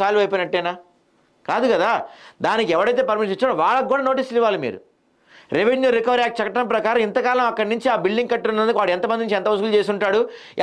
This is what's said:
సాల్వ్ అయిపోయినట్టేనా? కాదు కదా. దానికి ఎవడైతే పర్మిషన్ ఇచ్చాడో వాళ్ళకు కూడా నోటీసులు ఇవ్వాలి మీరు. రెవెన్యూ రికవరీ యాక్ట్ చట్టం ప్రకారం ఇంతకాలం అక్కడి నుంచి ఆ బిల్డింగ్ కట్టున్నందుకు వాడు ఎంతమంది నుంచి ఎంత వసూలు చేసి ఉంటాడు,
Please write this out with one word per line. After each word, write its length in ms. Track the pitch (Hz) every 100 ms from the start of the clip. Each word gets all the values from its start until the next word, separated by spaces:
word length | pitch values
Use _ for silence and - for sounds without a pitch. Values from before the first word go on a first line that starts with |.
సాల్వ్ 200 | 196 208
అయిపోయినట్టేనా? 500 | 202 190 175 180 175 185 - _ _ _ _ _ -
కాదు 160 | 196 247
కదా. 180 | 185 202 180 - - - - 160
దానికి 220 | 220 220 165
ఎవడైతే 260 | 214 247 254
పర్మిషన్ 240 | 214 208 190
ఇచ్చాడో 200 | 262 165
వాళ్ళకు 240 | 175 247 214
కూడా 100 | 277 262
నోటీసులు 300 | 269 262 233
ఇవ్వాలి 180 | 226 185 127
మీరు. 140 | 95 - _ _ _ _ - - 151
రెవెన్యూ 320 | 214 262 262 233
రికవరీ 260 | 233 247
యాక్ట్ 160 | 240 233
చట్టం 240 | 190 214 226
ప్రకారం 300 | 220 214 240 214
ఇంతకాలం 380 | 247 240 254 240
అక్కడి 180 | 214 208
నుంచి 160 | 233 254
ఆ 40 | 214
బిల్డింగ్ 260 | 180 220 240
కట్టున్నందుకు 480 | 233 226 214 220 233
వాడు 140 | 196
ఎంతమంది 280 | 180 220 226
నుంచి 120 | 226 202
ఎంత 100 | 208
వసూలు 200 | 208 220 208
చేసి 140 | 196
ఉంటాడు, 260 | 202 202 208 233 - - -